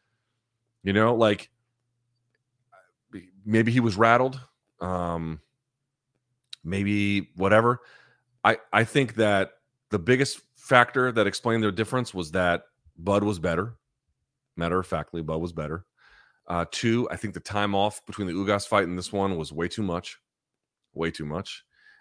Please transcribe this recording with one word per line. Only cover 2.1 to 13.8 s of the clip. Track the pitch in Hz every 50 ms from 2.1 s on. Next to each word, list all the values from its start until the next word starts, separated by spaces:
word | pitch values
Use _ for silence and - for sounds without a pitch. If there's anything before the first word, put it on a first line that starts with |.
| _ _ _ _ _ _ _ _ _ _ _ _ _ 92 _ _ _ _ _ _ - 95 87 90 95 98 98
maybe | 107 110 110 110 117
he | 117 127
was | 117 113 92 98
rattled. | 113 113 117 123 131 135 131 131 127 - _ _ _ _ _ -
Um, | 87 90 92 90 87 87 85 85 82 80 80 78 - _ _ _ _ _ _ _ _ _ _ _ _ _ _ _ _ _ _ _ _ _ - - -
maybe | 78 95 98 101 101 104 104 101 101 101 101 - - -
whatever. | 87 92 98 107 110 113 120 127 - - - - - _ _ _ _ _ _ _ _ -
I, | 107 113 - - _
I | - 107 113
think | - - 151 135 113 110
that | 110 110 104 101 98 95 - - _ _ _ _ _ _ _
the | 104 101
biggest | 82 107 127 127 139 - - - - _ _
factor | _ - - 139 123 120 - - 135 127 127
that | 113 113 104 98
explained | - - - 120 113 113 110
their | 104
difference | 95 98 110 - 127 127 120 - -
was | 92 87 76
that | 80 92 90 87 87 82 - _ _ _ _ _ _ -
Bud | 85 95 101 104 104
was | 104 104 87
better. | 80 87 82 85 101 117 120 -